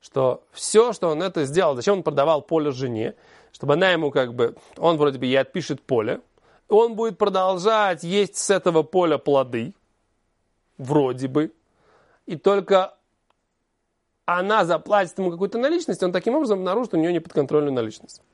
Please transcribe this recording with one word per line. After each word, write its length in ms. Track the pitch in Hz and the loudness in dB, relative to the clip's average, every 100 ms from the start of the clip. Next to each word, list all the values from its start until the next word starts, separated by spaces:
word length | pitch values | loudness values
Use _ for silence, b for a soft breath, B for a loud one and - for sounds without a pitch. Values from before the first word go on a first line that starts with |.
Что 420 | - - 131 - _ | -6 0 0 0 _
все, 400 | - - 214 240 | -12 0 4 4
что 180 | 208 175 | 2 -2
он 120 | 151 | -2
это 220 | 190 175 | -2 -2
сделал, 320 | 135 151 175 131 | -2 2 2 2
зачем 220 | 120 202 | 0 0
он 40 | |
продавал 400 | 165 143 143 156 | 0 0 2 2
поле 300 | - 160 147 | 0 -2 0
жене? 420 | 127 131 113 113 - b b b | -4 -4 -4 -4 -8 b b b
Чтобы 220 | - 139 | -12 -2
она 160 | 147 185 | 2 2
ему 200 | 170 151 | 2 0
как 240 | 135 127 | -2 -2
бы, 220 | 120 117 - B - | 0 -2 -2 B -2
он 180 | 165 160 | 0 2
вроде 220 | 147 135 | 2 0
бы 80 | 127 | 0
ей 120 | 131 | 0
отпишет 440 | 135 190 151 139 | 0 -4 -6 -8
поле. 380 | _ 120 107 - _ _ b b _ | _ -2 0 -6 _ _ b b _
Он 280 | 214 233 220 | 4 4 0
будет 220 | 226 180 | -4 0
продолжать 840 | 202 190 185 190 185 220 202 170 | 0 2 0 0 2 2 2 -2
есть 340 | 170 196 202 - | -2 0 0 -2
с 140 | - | 0
этого 320 | 190 185 165 | 0 2 0
поля 340 | 156 185 175 147 | 0 0 2 0
плоды, 580 | - 139 127 120 117 - _ _ _ _ _ _ _ _ _ _ | 2 2 2 -4 -8 -12 _ _ _ _ _ _ _ _ _ _
вроде 520 | 131 151 135 127 131 | -2 0 0 -2 -4
бы. 240 | 139 156 _ _ b b b b b - | -2 -4 _ _ b b b b b -12
И 100 | 165 | -2
только 580 | - 202 190 190 190 _ _ _ _ _ _ _ _ _ _ _ _ _ - | 0 0 2 2 2 _ _ _ _ _ _ _ _ _ _ _ _ _ -4
она 380 | 175 185 220 | -2 2 2
заплатит 520 | 175 160 - 202 185 - | 2 0 0 0 0 -4
ему 120 | 185 | -6
какую-то 260 | 170 196 233 | -4 -6 -2
наличность, 460 | 262 339 320 185 | -2 -2 -4 -4
он 100 | 185 | -2
таким 220 | 185 220 | -2 -2
образом 240 | 269 277 196 | -2 0 -2
обнаружит 360 | 185 196 247 | -2 -2 -2
у 40 | 170 | -2
нее 120 | 160 | 0
неподконтрольную 600 | 175 165 - 143 151 147 | -2 -4 -4 0 0 0
наличность. 480 | 131 113 101 - - _ | -2 -4 -8 -20 -20 _